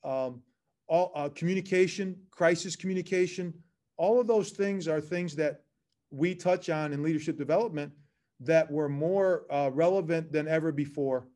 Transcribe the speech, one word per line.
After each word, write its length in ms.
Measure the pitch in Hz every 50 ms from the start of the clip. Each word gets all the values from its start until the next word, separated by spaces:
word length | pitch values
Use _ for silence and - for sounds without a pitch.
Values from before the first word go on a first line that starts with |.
| _
um, 400 | 143 135 135 131 131 123 120 - _ _ _ _ _ _ _ _ _
all, 240 | 165 170 180 180 -
uh, 140 | 147 143 147
communication, 880 | 143 - - 165 185 190 185 190 190 185 185 180 - - 196 190 185 180 - _
crisis 440 | _ - 175 165 175 165 - 196 165
communication, 800 | - - 185 190 185 175 185 190 180 185 175 180 - 180 175 165 - - _ _ _ _ _ _ -
all 220 | 165 190 226 247
of 80 | 247 214
those 240 | 233 214 196 202
things 360 | - - 196 202 196 196 175 156
are 120 | 156 156
things 360 | 147 151 175 175 175 175 143
that 280 | 143 156 147 143 - _ _ _ _ _ _ _ _ _ _
we 240 | - 135 147 175 185
touch 340 | 175 - 180 180 180 180 -
on 220 | 165 156 156 147
in 100 | 147 139
leadership 360 | 147 156 165 151 151 160 160 -
development 560 | 147 127 156 185 226 233 160 147 143 147 - _ - _ _ _ _ _ _ _
that 280 | 127 123 160 160 - -
were 200 | 147 151 151 143
more, 560 | 143 139 151 165 190 196 196 190 180 160 - -
uh, 200 | 143 143 143 139
relevant 600 | 127 139 160 175 190 196 180 156 170 165 165 165
than 160 | 147 156 151 156
ever 240 | 160 160 156 165
before. 560 | 151 139 147 139 - - 143 135 131 127 123 - _